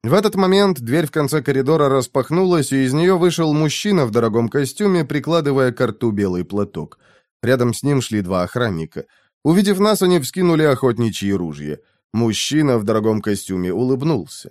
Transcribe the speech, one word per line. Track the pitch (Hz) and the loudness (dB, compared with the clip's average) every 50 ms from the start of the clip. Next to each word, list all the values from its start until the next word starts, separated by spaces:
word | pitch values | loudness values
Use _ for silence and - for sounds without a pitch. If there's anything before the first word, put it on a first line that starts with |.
| - | 0
В | 113 151 | 2 2
этот | 208 208 214 208 | 2 2 2 0
момент | 196 190 185 190 202 202 196 180 131 | 2 2 4 4 4 4 2 0 -2
дверь | 120 113 131 170 170 | -4 -2 0 0 0
в | 147 | 0
конце | - 156 147 135 156 156 | -2 -2 -2 0 -2 -2
коридора | 127 - 135 135 131 131 160 156 147 135 | 0 0 0 0 2 2 2 2 2 2
распахнулась, | 135 135 120 - _ 135 123 - 151 180 190 185 180 160 135 - | 2 0 0 0 _ -2 -2 0 0 0 2 2 2 0 0 0
и | 135 135 131 | 0 0 0
из | 127 | 2
нее | 131 151 170 185 190 170 | 2 2 2 2 2 4
вышел | 170 180 160 - 165 156 | 2 2 2 2 0 2
мужчина | 147 143 156 147 - - - 208 220 180 139 | 2 2 0 0 -2 -2 -2 0 2 2 2
в | 113 | 2
дорогом | 104 120 113 117 104 117 117 110 | 2 0 0 2 0 0 0 0
костюме, | - 147 143 131 - - 208 202 185 170 156 | 0 -2 -2 -2 -4 0 0 2 2 2 0
прикладывая | 127 143 147 127 151 170 165 156 147 135 135 131 127 | -2 -4 -4 -2 0 0 0 0 0 0 2 2 0
к | 120 - | 0 0
рту | 127 113 104 _ - 117 | -2 -2 -2 _ -2 -2
белый | 104 101 101 95 90 87 87 | 0 0 0 0 0 -4 -4
платок. | - 98 104 101 101 - 82 71 - - _ _ _ _ _ _ _ _ _ | -4 -4 -4 -4 -4 -6 -10 -10 -10 -14 _ _ _ _ _ _ _ _ _
Рядом | - 113 131 123 123 120 | 0 0 2 2 2 -2
с | 107 - - | -2 -2 -2
ним | 143 143 131 | 0 0 0
шли | 120 - 110 107 | -2 -2 -4 -4
два | 98 87 95 92 | -2 0 -2 -2
охранника. | 90 87 - 123 123 110 92 80 80 78 _ - - _ _ _ _ _ _ _ _ | -2 -2 -2 -2 -2 -2 -2 -4 -8 -8 _ -16 -16 _ _ _ _ _ _ _ _
Увидев | 143 165 196 202 202 202 190 | 2 2 4 2 2 2 2
нас, | 202 214 214 190 | 2 2 2 2
они | 190 180 180 175 | 2 2 2 2
вскинули | 131 - - 185 180 175 165 156 156 | 0 -4 -4 0 0 2 2 2 2
охотничьи | 151 135 120 135 127 113 110 120 110 92 - 101 101 | 2 2 2 0 0 0 0 -2 -2 -2 -4 -2 -2
ружья. | 98 90 87 80 73 71 73 73 73 - _ _ _ _ _ _ | -2 -2 -4 -6 -8 -10 -8 -10 -10 -10 _ _ _ _ _ _
Мужчина | - 110 117 113 104 - - - 139 151 156 139 123 117 | -2 0 0 0 0 -2 -4 -2 0 0 2 2 0 0
в | 104 | 0
дорогом | 107 110 110 104 113 107 107 | 0 -2 0 0 0 0 0
костюме | - 110 104 95 - - 95 90 90 90 | -2 -4 -4 -4 -4 -6 -6 -4 -2 -2
улыбнулся. | 87 98 127 127 135 123 139 165 156 110 80 67 - - - - | -2 -2 -2 -2 -2 -2 -2 -2 -2 -4 -6 -10 -16 -20 -20 -20